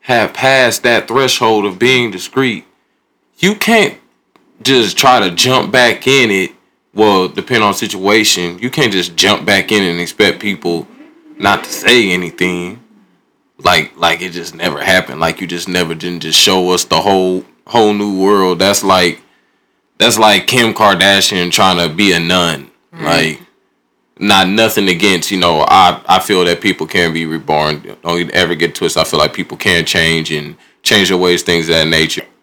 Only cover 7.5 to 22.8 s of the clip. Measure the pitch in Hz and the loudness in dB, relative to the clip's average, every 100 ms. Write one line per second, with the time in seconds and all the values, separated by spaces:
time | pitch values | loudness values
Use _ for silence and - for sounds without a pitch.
7.5 | 123 104 95 92 98 98 110 107 92 87 | 0 0 0 -6 -4 0 2 2 -2 -4
8.5 | 87 120 143 127 95 87 85 101 104 90 | -6 -8 -2 0 0 -4 -2 -2 0 2
9.5 | 98 92 107 95 85 87 - 101 - 104 | 0 2 0 0 -2 -6 0 0 0 -8
10.5 | 95 87 85 - - - _ _ - 101 | -6 -4 -6 -8 -20 -20 _ _ -4 -2
11.5 | 101 - - - 123 101 90 87 - 90 | -2 -4 -6 2 2 2 -2 -4 -4 -4
12.5 | 87 87 113 _ _ _ _ _ _ _ | -4 -8 -14 _ _ _ _ _ _ _
13.5 | _ 87 87 78 - 85 82 92 85 82 | _ 0 0 -2 -4 -4 -2 -6 -10 -12
14.5 | 80 87 73 82 92 - 69 82 78 90 | -8 -6 -4 0 0 -2 -4 -4 -4 -8
15.5 | 87 85 90 82 82 87 87 80 76 - | -8 -4 -4 -2 -6 -8 -8 -4 0 2
16.5 | 95 90 87 - 80 95 95 92 92 - | 2 2 0 0 0 2 2 2 -2 -8
17.5 | _ - 117 107 104 104 95 95 101 92 | _ -4 2 2 2 -2 0 2 4 2
18.5 | 87 95 101 98 92 87 - _ _ _ | 2 0 0 2 2 2 -2 _ _ _
19.5 | _ _ _ _ _ 117 107 110 101 - | _ _ _ _ _ 0 2 4 2 0
20.5 | 123 113 101 104 95 95 98 95 95 87 | 0 0 2 2 4 2 2 0 -2 -2
21.5 | 82 98 87 85 80 101 85 82 90 85 | 2 2 2 -2 0 2 2 0 0 0
22.5 | 73 71 _ | -4 -10 _